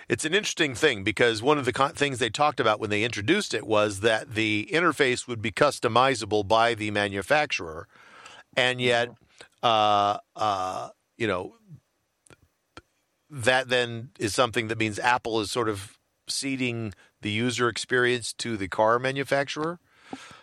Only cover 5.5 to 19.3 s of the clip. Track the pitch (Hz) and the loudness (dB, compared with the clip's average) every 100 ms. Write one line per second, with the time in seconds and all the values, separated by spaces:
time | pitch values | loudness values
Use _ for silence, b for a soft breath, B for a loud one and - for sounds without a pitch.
5.5 | - 147 - 120 117 135 120 107 107 95 | 2 2 2 0 4 4 2 0 0 2
6.5 | 110 117 110 107 101 101 98 - 151 147 | 4 4 2 -2 0 0 -2 0 0 0
7.5 | - 85 80 101 B B B B B B | -4 -6 -10 -14 B B B B B B
8.5 | - 127 123 123 117 120 - _ _ - | 0 0 2 2 2 0 -8 _ _ -20
9.5 | _ 120 110 107 101 101 104 _ 98 107 | _ 2 4 4 4 2 0 _ -4 -2
10.5 | 98 92 95 123 _ _ - 110 90 98 | 0 -4 -6 -10 _ _ -6 -2 -2 -4
11.5 | _ 190 147 _ _ _ _ _ - _ | _ _ -20 _ _ _ _ _ -20 _
12.5 | _ _ - _ _ _ _ _ 143 127 | _ _ -20 _ _ _ _ _ -2 2
13.5 | 131 127 123 120 117 127 - 107 135 123 | 2 2 0 0 -4 -12 -4 -2 2 0
14.5 | 120 110 110 110 104 123 123 117 113 98 | 0 -2 -2 -2 0 0 0 0 -2 -2
15.5 | 123 110 98 98 _ _ _ - - 135 | -2 -2 -4 -10 _ _ _ -10 -6 -4
16.5 | 131 127 117 110 b b _ 107 107 123 | -2 -4 -4 -8 b b _ -4 0 -2
17.5 | 117 120 - - 127 123 123 - - 120 | 0 -2 -2 -2 2 2 0 -4 -8 -6
18.5 | 107 95 - 110 120 131 139 131 | -4 -4 2 2 2 0 -4 -2